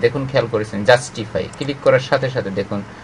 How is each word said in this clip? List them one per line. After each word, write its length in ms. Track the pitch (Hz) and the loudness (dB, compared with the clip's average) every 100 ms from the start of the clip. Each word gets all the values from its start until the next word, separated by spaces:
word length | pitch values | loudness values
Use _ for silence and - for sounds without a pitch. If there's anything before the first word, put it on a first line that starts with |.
দেখুন 180 | 117 139 135 | 0 0 0
খেয়াল 160 | 135 113 | 0 0
করেছেন 260 | 110 107 101 104 | -2 -2 -2 4
justify। 560 | 123 - - 107 95 - - | 4 4 -8 -6 -6 -6 -6
click 220 | 139 135 | -6 0
করার 200 | 139 131 - | 4 4 4
সাথে 180 | 139 131 | 0 0
সাথে 160 | 127 101 95 | -2 -4 -4
দেখুন 220 | 98 104 101 - | -4 -4 -6 -14